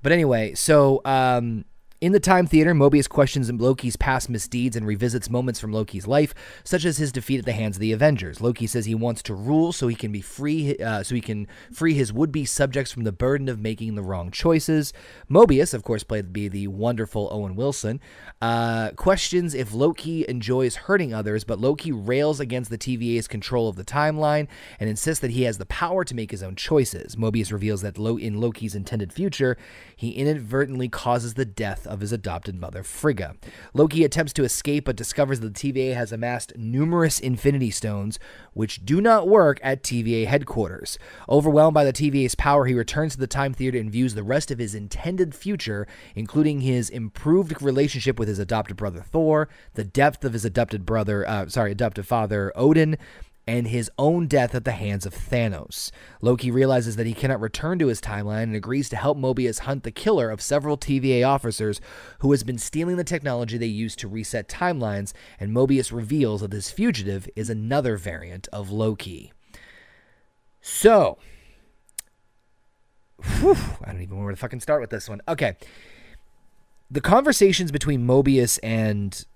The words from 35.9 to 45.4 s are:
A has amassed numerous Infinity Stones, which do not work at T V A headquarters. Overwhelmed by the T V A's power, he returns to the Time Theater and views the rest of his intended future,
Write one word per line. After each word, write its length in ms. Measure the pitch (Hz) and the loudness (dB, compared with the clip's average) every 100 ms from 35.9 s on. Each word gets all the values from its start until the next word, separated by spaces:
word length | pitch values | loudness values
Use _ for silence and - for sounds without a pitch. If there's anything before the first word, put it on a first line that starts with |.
A 40 | 123 | -2
has 160 | 113 | -4
amassed 400 | 113 120 120 - - | -4 -4 -6 -8 -10
numerous 640 | 110 127 160 170 165 - | -4 0 2 4 2 2
Infinity 520 | 131 120 139 143 120 | -2 2 2 2 0
Stones, 480 | - 110 101 101 - - - - | -2 -4 -4 -4 -8 -14 -20 -14
which 320 | - 110 - 92 | -4 -4 -4 0
do 140 | 160 | 2
not 280 | 220 220 175 | 6 6 8
work 320 | 214 160 139 | 8 8 4
at 180 | 135 135 | -2 -2
T 200 | - 120 | -2 -2
V 220 | 113 113 | 0 0
A 20 | 110 | 2
headquarters. 760 | 143 135 - 101 - - - - - - | 0 0 -4 -4 -6 -10 -12 -14 -18 4
Overwhelmed 440 | 143 151 147 156 | 4 6 6 8
by 120 | 151 143 | 6 4
the 80 | |
T 160 | 123 147 | 4 2
V 160 | 139 127 | 2 0
A's 100 | - | 0
power, 300 | 143 143 131 | 4 4 4
he 80 | |
returns 400 | 123 113 151 156 | 2 0 -2 -2
to 60 | 127 | -2
the 80 | 127 | -4
Time 260 | 139 139 | -2 -2
Theater 260 | 127 131 123 | -2 -2 -2
and 120 | 107 | -2
views 220 | 110 127 | 0 0
the 100 | 107 | -2
rest 280 | 104 135 - | -2 -2 -2
of 80 | 123 | -6
his 160 | 113 104 | -6 -8
intended 580 | 104 - 165 185 175 | -8 -8 -6 0 -2
future, 540 | 139 | -2